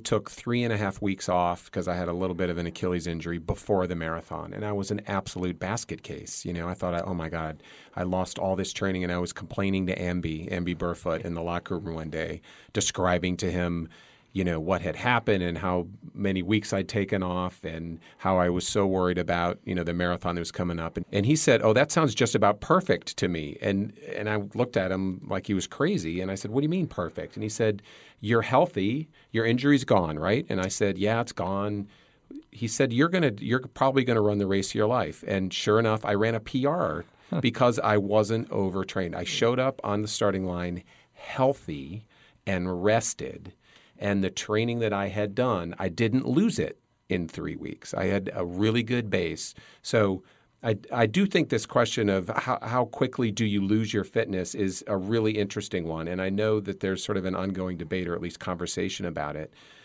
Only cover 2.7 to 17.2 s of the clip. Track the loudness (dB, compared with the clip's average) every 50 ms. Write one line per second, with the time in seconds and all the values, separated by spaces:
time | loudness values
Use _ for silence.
2.7 | -4 -2 -2 0 0 0 -2 -2 -4 -4 -4 -4 -6 -4 -2 -4 -4 -2 0 0
3.7 | 2 2 2 0 -2 -4 -4 -4 -4 -6 -8 -8 -10 -10 -8 -8 -8 -6 -6 -4
4.7 | -2 -2 -2 -2 -4 -4 -4 -2 -2 -2 -2 -2 -4 -4 -2 -2 -2 -2 -4 -4
5.7 | -4 -4 -4 -6 -8 -10 -10 -12 -12 -12 -10 -10 -10 -8 -6 -6 -6 -4 -4 -6
6.7 | -6 -4 -2 -2 -2 -2 -2 -4 -4 -4 -4 -4 -4 -4 -6 -6 -8 -10 -16 -20
7.7 | -20 -20 -20 -12 -8 -6 -4 -2 -2 -2 -2 -4 -4 -4 -2 0 0 0 -2 -4
8.7 | -4 -4 -2 -2 -2 -2 -2 -2 -2 -2 -4 -4 -6 -8 -10 -8 -4 -2 0 0
9.7 | 2 0 0 0 -2 -2 -2 -2 -2 -2 -2 -4 -4 -6 -6 -6 -4 -4 -2 -2
10.7 | -2 -2 -2 -4 -4 -4 -4 -4 -2 -2 -4 -4 -6 -4 -4 -4 -4 -4 -4 -4
11.7 | -6 -6 -6 -6 -8 -6 -6 -6 -6 -4 -4 -4 -6 -10 -12 -18 -20 -20 -16 -8
12.7 | -4 -2 -2 -2 0 2 2 4 4 4 2 0 -2 0 -2 -2 0 0 0 0
13.7 | -2 -2 -4 -8 -12 -18 -20 -20 -20 _ _ _ -4 -2 0 0 0 0 0 0
14.7 | 0 0 0 -2 -4 0 2 4 4 4 4 4 2 2 2 0 -2 -2 -2 0
15.7 | 0 0 -2 -4 -8 -16 -18 -14 -8 -4 -2 0 0 0 0 2 2 2 2 0
16.7 | -2 -2 -2 0 -2 -2 -2 0 0 -2